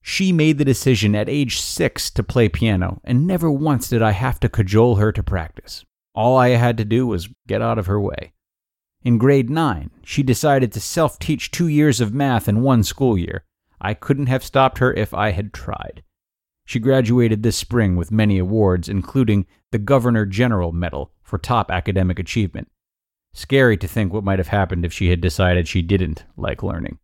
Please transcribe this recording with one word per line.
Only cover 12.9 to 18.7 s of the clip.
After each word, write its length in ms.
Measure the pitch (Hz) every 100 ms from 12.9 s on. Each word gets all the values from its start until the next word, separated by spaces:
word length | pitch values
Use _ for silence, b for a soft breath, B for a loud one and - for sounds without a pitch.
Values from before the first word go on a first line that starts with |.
| - 131 101
year. 280 | 85 82 _ _ _ _
I 140 | 95
couldn't 320 | 107 - 139 135
have 180 | 131
stopped 340 | - 139 131 -
her 140 | 127
if 220 | - 107
I 160 | - 107
had 240 | 90 101
tried. 480 | - - - - - _ _ _ _ _ _ _
She 120 | -
graduated 640 | 117 135 117 120 117 107
this 140 | 113 -
spring 400 | - 120 104 90
with 160 | 82
many 260 | 110 107 95
awards, 500 | 90 110 101